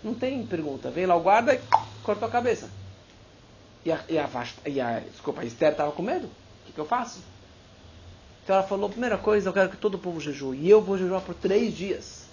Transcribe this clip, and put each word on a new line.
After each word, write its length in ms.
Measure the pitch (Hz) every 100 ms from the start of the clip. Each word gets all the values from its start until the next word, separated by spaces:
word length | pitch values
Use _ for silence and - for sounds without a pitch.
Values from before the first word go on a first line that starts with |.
Não 100 | 214
tem 320 | 240 254 269 185
pergunta. 440 | 175 156 135 135
Vem 160 | 139 185
lá 100 | 175
o 40 |
guarda 320 | 170 214 240
e 80 | 262 - - - -
cortou 240 | - 208 226
a 20 |
cabeça. 400 | 240 233 107 110 - - - - - - - - - - -
E 60 | 160
a, 100 | 156 -
e 80 | 160
a 100 | 143
Vashti, 340 | 127 120 -
e 160 | 151 135
a, 200 | 120 113
desculpa, 400 | - - - 143
a 40 |
Esther 300 | 120 117 156
tava 160 | 151 147
com 120 | 147
medo. 240 | 196 349 233
"O 400 | - - - -
que 60 |
que 60 | -
eu 60 |
faço?" 340 | 151 247 233 - - - - - - - - - - - - -
Então 100 | -
ela 100 | 190
falou, 240 | 190 196 202
"Primeira 300 | 214 247 196
coisa, 300 | 214 208 185
eu 40 |
quero 180 | 190 190
que 60 | 190
todo 200 | 214 190
o 20 |
povo 220 | 180 165
jejue. 360 | 147 131 135 131
E 120 | 165
eu 100 | 214
vou 160 | 190 196
jejuar 260 | 180 185
por 120 | 185
três 420 | 170 185 202 233 -
dias." 500 | 196 - - - -